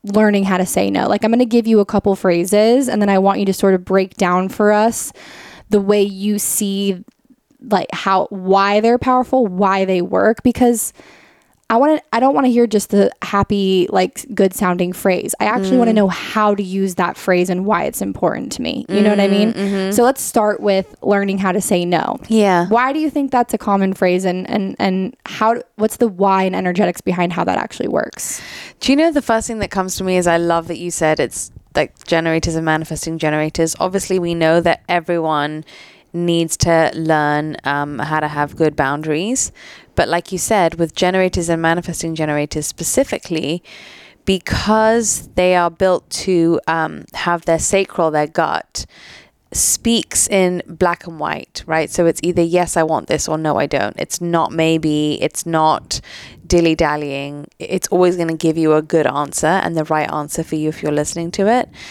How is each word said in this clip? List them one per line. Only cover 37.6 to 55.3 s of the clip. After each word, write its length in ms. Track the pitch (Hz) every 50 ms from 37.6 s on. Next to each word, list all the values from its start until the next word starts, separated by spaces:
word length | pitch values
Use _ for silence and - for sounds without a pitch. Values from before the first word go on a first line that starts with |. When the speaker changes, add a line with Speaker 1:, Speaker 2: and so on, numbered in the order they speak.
| -
Speaker 2:
um, 340 | 135 143 143 143 147 147 117
how 220 | 139 156 156 156
to 80 | 151 147
have 260 | 147 147 147 147 -
good 220 | - 160 151 147
boundaries. 760 | - 135 135 143 147 156 156 151 156 185 220 254 262 - - - - - - - - - _ _
But 120 | - 156 -
like 220 | 160 175 - -
you 80 | 190 175
said, 380 | - - 226 202 175 165 165
with 180 | 165 170 156 -
generators 540 | - 185 180 185 190 185 185 - 185 170 170
and 120 | 165 165
manifesting 540 | 165 165 165 175 170 - 165 - - 165 160
generators 520 | 156 156 151 147 147 147 147 - 156 151
specifically, 1000 | - - - 165 - - - 277 - - - - - 170 156 - 139 160 180 _ - - - - - - - - - _ _ _
because 1040 | - 190 180 - - - - - 208 214 220 220 220 226 233 226 - - - - - -
they 220 | - 180 180 185
are 140 | 180 175 170
built 380 | 165 _ 185 185 180 160 _ _
to, 500 | - - - 190 185 170 165 165 165 - - -
um, 360 | 165 165 160 156 156 147 - - -
have 320 | - - 175 175 170 -
their 120 | - 165 160
sacral, 540 | - - - 196 196 - - - 170 160
their 160 | 151 151 151 151
gut, 580 | _ - 160 151 - 80 - _ _ - - - _ - - - - - - _ _ _ _ _
speaks 760 | - - - - - - - 233 233 220 - _ - - - -
in 340 | 214 190 185 180 180 175 - -
black 380 | 170 160 185 175 175 - -
and 120 | 175 165 156
white, 460 | 151 147 156 - - _ _ - -
right? 240 | - 160 160 156 -
So 160 | - - 175
it's 140 | 170 - -
either, 200 | - 175 170 165
"Yes, 340 | 170 170 170 180 175 160 -
I 80 | 175 160
want 240 | 156 160 120 80 -
this," 200 | - 147 - -
or, 80 | 156
"No, 220 | 156 156 151 147 -
I 80 | 147
don't." 280 | 143 - 135 101 104 - -
It's 220 | - - - -
not 320 | 175 170 170 165 156 -
maybe, 680 | 123 165 160 160 165 160 160 156 151 151 151 151 143 -
it's 260 | - 151